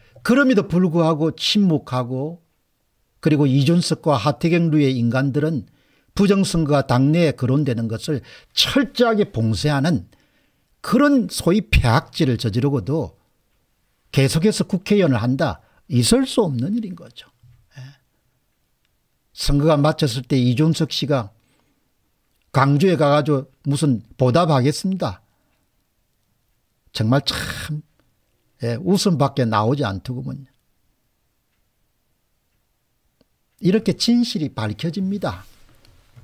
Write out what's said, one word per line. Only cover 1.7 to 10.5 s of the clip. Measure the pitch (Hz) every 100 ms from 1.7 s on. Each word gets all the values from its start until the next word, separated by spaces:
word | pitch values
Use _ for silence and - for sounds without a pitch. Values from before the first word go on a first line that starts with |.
| 147 - 127 120 131 147 170 _ _ _ _ _ _ _ _
그리고 | 165 147 143
이준석과 | 135 139 170 - 165 160 135
하태경 | 147 - 170 170 170
류의 | 151 139 131
인간들은 | 117 127 139 143 151 151 - _ _ _ _ -
부정선거가 | 196 196 190 165 147 143 -
당내에 | 123 139 160 165
거론되는 | - 123 135 139 113 113
것을 | 110 - 139 - - _
철저하게 | - - 277 254 - 240 214 202
봉쇄하는 | - 113 104 147 143 147 131 87 _ _ _ _